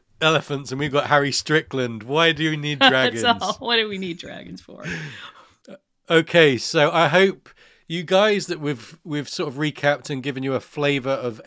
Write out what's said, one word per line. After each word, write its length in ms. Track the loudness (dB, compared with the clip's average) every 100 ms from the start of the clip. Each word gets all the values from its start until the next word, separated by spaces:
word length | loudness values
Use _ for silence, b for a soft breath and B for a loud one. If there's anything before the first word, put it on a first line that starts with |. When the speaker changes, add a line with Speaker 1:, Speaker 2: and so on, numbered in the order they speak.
| _
Speaker 1:
<laughs> 120 | 0
elephants 500 | 2 2 0 -6 -6
and 80 | -4
we've 120 | 0
got 160 | 0 4
Harry 240 | 4 2
Strickland. 720 | -2 0 0 0 -4 -4 -6
Why 280 | -4 2 2
do 120 | 2
you 140 | -2 -2
need 220 | -4 2
Speaker 2:
<laughs> 0 |
That's 100 | 4
Speaker 1:
dragons? 340 | 4 2 0
Speaker 2:
all. 300 | 0 0 -2 -4
What 180 | -2 0
do 100 | -2
we 100 | -4
need 200 | -8 -8
dragons 440 | -12 -16 -16 -18
for? 220 | -20 -14 -12 -10 -12 -14 B B B B -20 -20 _ _ 2
Speaker 1:
Okay, 480 | 2 4 6 6 4
so 320 | -2 2 2
I 160 | 4 4
hope 420 | 4 4 0 -14 _ b b b
you 140 | -8
guys 420 | 0 2 2 0 -4
that 140 | -6
we've, 400 | -4 -6 -10 -18
we've 240 | -8 -6 -6
sort 220 | -6 -8
of 60 | -4
recapped 560 | -4 0 0 0 -4
and 100 | -6
given 220 | -6 -6
you 100 | -4
a 60 | -4
flavour 500 | -6 -4 0 0 -2
of 320 | -4 -4 -8